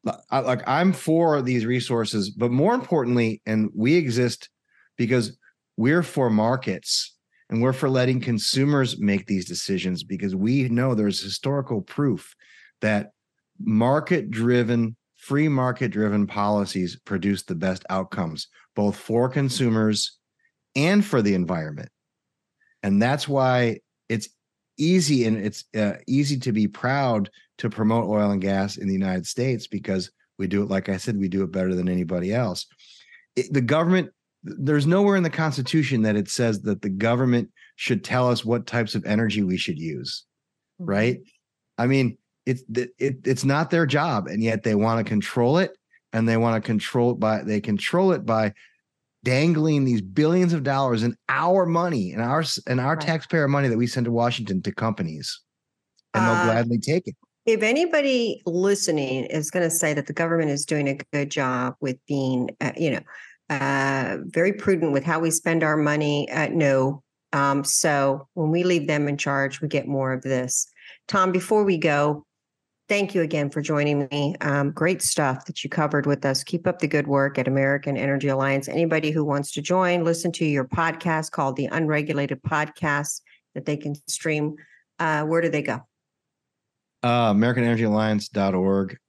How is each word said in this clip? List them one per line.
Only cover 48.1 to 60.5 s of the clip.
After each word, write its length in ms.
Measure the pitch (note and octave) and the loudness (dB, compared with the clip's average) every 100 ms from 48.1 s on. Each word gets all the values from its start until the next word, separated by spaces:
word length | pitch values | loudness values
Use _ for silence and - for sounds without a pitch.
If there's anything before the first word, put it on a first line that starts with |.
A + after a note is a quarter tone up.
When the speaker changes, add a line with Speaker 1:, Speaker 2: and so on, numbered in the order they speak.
Speaker 1:
it 120 | D#3+ | 0
by 300 | G#2+ A2 G#2+ - - _ _ _ _ _ C3 | 0 0 0 -4 -20 _ _ _ _ _ -2
dangling 580 | B2+ D#3+ D#3 D#3 D3 | 2 2 2 2 2
these 180 | C3+ A#2 | 2 0
billions 520 | F#2+ F#2+ D3+ F3+ F3+ | 0 2 4 4 2
of 100 | E3 | 2
dollars 400 | C#3 C3+ C3+ A2+ | 0 0 2 2
in 140 | A#2 - - | 0 -4 -4
our 380 | C3+ E3 F#3+ C#3 | 0 2 2 4
money, 480 | E3 F3 C#3 F#2 | 2 0 -2 -4
in 80 | G#2+ | -4
our 200 | A#2 D3+ | -2 0
s-, 180 | D#3 - - | -2 -6 -2
in 120 | B2+ | -2
our 160 | C3 D#3 | 0 -2
Speaker 2:
Right. 100 | D3+ | -2
Speaker 1:
taxpayer 420 | D#3+ - E3 C#3 | -4 0 0 2
money 180 | C#3+ C3+ | 2 2
that 100 | A2+ | 2
we 100 | A#2+ | 0
send 180 | C3 A#2+ | 0 0
to 60 | |
Washington 500 | A#2 A#2+ A#2+ G#2+ F#2+ | 0 0 -2 -4 -2
to 100 | G2+ | -2
companies, 720 | - A2+ G2+ E2+ D#2 C2+ - _ _ _ _ _ _ _ | -2 -2 -2 -6 -6 -10 -12 _ _ _ _ _ _ _
and 100 | A2+ A#2 | 0 2
they'll 80 | |
Speaker 2:
Uh, 120 | A2+ A#2 | 2 2
Speaker 1:
gladly 320 | A2+ A#2 A#2 | 2 2 -2
take 280 | - E3 C#3+ | 0 -2 -2
it. 80 | - _ _ - | -14 _ _ 0
Speaker 2:
if 160 | A3 | 2
anybody 800 | G#3+ C4+ F4 D#4+ C#4 B3+ A3+ E3+ - | 2 2 2 2 2 2 0 -2 -2
listening 800 | E3+ G3 G3+ - D#3 C3+ C3 B2+ | 0 2 2 0 0 0 -2 -2
is 260 | D#3 D3+ | -4 -4
gonna 180 | F#3 E3+ | -2 0
say 240 | E3 D#3 | 0 0
that 120 | D3+ F3+ | -2 -4
the 60 | |
government 380 | D#3 E3 E3 D#3 | -4 0 2 0